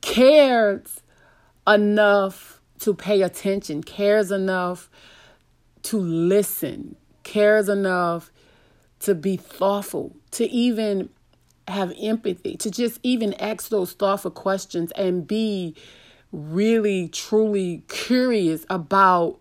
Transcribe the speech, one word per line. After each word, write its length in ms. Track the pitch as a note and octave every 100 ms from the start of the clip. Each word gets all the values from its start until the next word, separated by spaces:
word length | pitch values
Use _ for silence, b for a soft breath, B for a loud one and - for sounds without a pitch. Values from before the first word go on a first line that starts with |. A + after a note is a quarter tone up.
Cares 960 | - - B3+ D4+ C#4 A#3+ G#3+ G3 - - _ b b b b b -
enough 920 | G#3+ G#3 G#3 G#3 G3+ G3 F#3+ - - _ _
to 120 | -
pay 300 | G3 F#3 G#3
attention, 600 | F3+ - G3+ G3 - D3+
cares 480 | D#3+ - G3+ G#3 G3
enough 600 | G3 F#3+ F#3 F3+ F3+ - b b b b b _ _ _ _
to 140 | - A3
listen, 960 | F3+ E3 E3+ G3 G3 - D3+ - - - _ _
cares 460 | - G#3 G#3 G#3+ G3+
enough 640 | G3+ F#3+ F#3 F3 E3+ - _ b b b b b _
to 120 | -
be 220 | F3+ F3 F#3
thoughtful, 800 | - - F#3+ G3+ G3+ F3 F3 - _
to 140 | - A#3
even 600 | B3 A#3+ A3 G#3+ G3 F#3 _ _ _ _ _ -
have 240 | G3 F3+ -
empathy, 560 | G#3+ A3+ A3 F3 - -
to 140 | A3
just 280 | G3 A#3+ A3+
even 320 | B3 B3 A3
ask 340 | F#3+ G#3 G#3+ -
those 240 | G#3+ F3+
thoughtful 380 | - G3 G3 -
questions 640 | - - F#3+ - F3 E3+
and 340 | - G3 F3+ D#3+
be 480 | G#3+ A3 G3+ F3 D#3 B B B B B
really, 760 | D#3 D3+ E3+ G#3+ A3+ G#3 F#3+ E3+
truly 720 | - - G#3+ A3 G3+ F3+ E3 -
curious 760 | - - B3+ B3+ A3+ F3 D#3 -
about 680 | F#3+ D#3 G3 F#3+ F3+ E3+ -